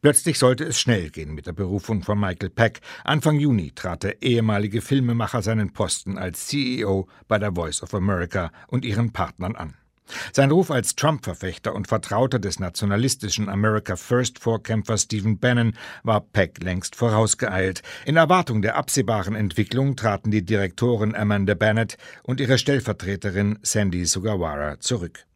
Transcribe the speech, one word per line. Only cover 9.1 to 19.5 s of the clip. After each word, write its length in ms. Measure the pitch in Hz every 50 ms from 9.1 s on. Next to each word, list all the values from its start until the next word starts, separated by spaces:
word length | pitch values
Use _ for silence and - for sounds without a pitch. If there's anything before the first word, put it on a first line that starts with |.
Partnern 440 | - - 90 - - - 90 92 -
an. 180 | - 87 78 - _ _ _ _ _ _ - - - - -
Sein 200 | - - 139 135
Ruf 200 | 151 180 185 -
als 240 | 151 123 110 - -
Trump-Verfechter 800 | - - 151 156 120 - - 87 - - 95 87 - - 107 -
und 140 | 104 95 -
Vertrauter 500 | 113 110 - - 101 110 131 127 131 117
des 220 | 92 101 - -
nationalistischen 880 | 95 87 - - 110 101 101 104 123 135 - - - 101 - - 104 98
America 480 | 98 101 107 110 107 107 - - 92
First-Vorkämpfers 1040 | 87 - - 123 123 127 117 - - - 117 113 104 - - 113 110 98 - 113 101
Stephen 360 | - _ 113 107 95 110 107
Bannon 360 | 95 - 127 123 120 117 113 107 - - - - -
war 200 | _ 117 110 104
Peck 420 | - _ - 107 92 82 _ - 87
längst 320 | 92 90 92 - - -
vorausgeeilt. 840 | - 120 117 107 110 113 104 - - 127 107 95 92 95 95 92 - - - - - -
In 100 | - 151
Erwartung 460 | 165 165 147 180 185 - - 117 110
der 160 | 95 110 113
absehbaren 580 | 147 135 - - 139 127 - 113 104 90 98 107
Entwicklung 640 | 110 107 95